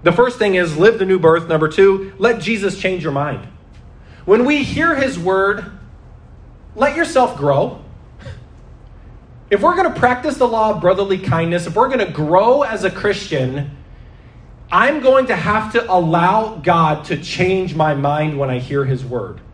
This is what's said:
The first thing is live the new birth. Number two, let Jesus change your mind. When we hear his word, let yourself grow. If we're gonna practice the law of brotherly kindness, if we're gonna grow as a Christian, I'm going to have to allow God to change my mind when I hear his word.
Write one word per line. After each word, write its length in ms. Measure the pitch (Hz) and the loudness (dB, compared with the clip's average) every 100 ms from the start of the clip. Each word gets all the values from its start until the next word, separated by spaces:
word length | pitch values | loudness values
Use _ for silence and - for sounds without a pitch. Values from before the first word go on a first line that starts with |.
The 100 | - | 0
first 260 | 170 247 247 | 2 2 2
thing 160 | 208 190 | 0 0
is 220 | 175 151 | -2 4
live 200 | 202 220 | 4 4
the 80 | 190 | 0
new 140 | 190 | 2
birth. 280 | 160 165 165 | 4 2 0
Number 180 | 156 156 | 0 0
two, 460 | 156 196 190 190 - | 4 4 4 -4 -2
let 220 | 214 226 | 0 0
Jesus 400 | 165 220 196 - | -4 -2 -4 -4
change 240 | 185 185 | -6 -4
your 80 | 160 | -4
mind. 340 | 139 147 127 - - - - - - - - - | -4 -4 -8 -14 -20 -20 -20 -20 -20 -20 -16 0
When 200 | 214 247 | 2 4
we 180 | 294 | 0
hear 320 | 277 - 330 285 | -2 -2 0 0
his 240 | 269 175 | -2 -2
word, 460 | 170 190 196 202 180 - - - - - - - - - - | -2 0 0 -2 -8 -18 -20 -20 -20 -20 -20 -20 -20 -20 -20
let 220 | - 277 277 | -2 0 0
yourself 420 | 330 262 247 - | 0 2 0 0
grow. 420 | 143 139 - - - - - - - - - - - - - - - - - - - | 0 2 0 -6 -20 -20 -20 -20 -20 -20 -20 -20 -20 -20 -20 -20 -20 -20 -20 -20 -2
If 100 | 202 | 2
we're 140 | 277 349 | 2 2
gonna 160 | 359 | 0
practice 460 | - 247 247 302 262 | 2 0 2 -4 0
the 100 | 247 | 0
law 240 | 226 214 | 2 0
of 100 | 165 | 2
brotherly 380 | 175 190 196 185 | 2 2 0 -2
kindness, 480 | - 165 165 170 175 | -2 -2 0 -2 -2
if 80 | 175 | 0
we're 140 | 262 | 2
gonna 200 | 262 185 | 2 -2
grow 540 | 143 151 180 220 269 | -4 2 4 4 2
as 200 | 269 220 | 0 -2
a 60 | 190 | -4
Christian, 880 | - 208 196 - 143 127 139 143 - - - - - - - - - - | -2 -4 -4 -4 -4 -4 -4 -8 -12 -20 -20 -20 -20 -20 -20 -20 -20 -2
I'm 300 | 175 240 302 | 2 2 2
going 260 | 262 262 254 | 4 4 2
to 80 | 202 | -2
have 380 | 185 214 214 | -2 -2 0
to 180 | 233 233 | -2 2
allow 640 | 185 165 170 175 214 220 170 | 0 2 2 2 2 -2 -4
God 480 | 147 170 156 147 - | 0 2 2 0 -4
to 120 | 160 | -8
change 580 | - - 185 190 185 160 | -8 -2 0 0 -2 -2
my 180 | 156 | 0
mind 460 | 143 143 147 156 143 | 0 -2 0 -2 -2
when 100 | 135 | -4
I 80 | 127 | -4
hear 280 | 123 139 131 | -4 -4 -2
his 200 | 123 - | -4 -4
word. 360 | 123 95 82 - | -8 -8 -14 -20